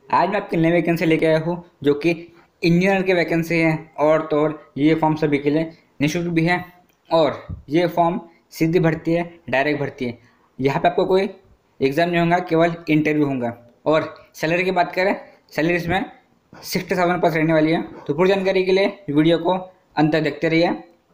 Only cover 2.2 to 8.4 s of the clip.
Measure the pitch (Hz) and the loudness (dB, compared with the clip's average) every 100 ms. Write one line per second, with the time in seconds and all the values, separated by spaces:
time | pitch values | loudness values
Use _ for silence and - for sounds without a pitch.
2.2 | - - _ - 170 170 190 196 185 175 | -8 -20 _ -4 2 2 2 2 2 0
3.2 | 160 170 165 170 165 160 - - 151 156 | 0 -2 0 0 0 -2 -6 -2 2 2
4.2 | 156 147 156 151 - 135 151 160 160 151 | 0 0 0 -2 -12 0 2 2 0 0
5.2 | 151 143 143 151 160 - _ - 143 175 | 0 0 0 0 -2 -10 _ -4 -2 -2
6.2 | 175 165 165 180 - - _ _ - 165 | -2 0 0 -2 -6 -18 _ _ -2 2
7.2 | 143 113 - - - 160 170 170 170 196 | 2 -2 -12 -14 -2 0 0 2 0 -2
8.2 | - _ | -8 _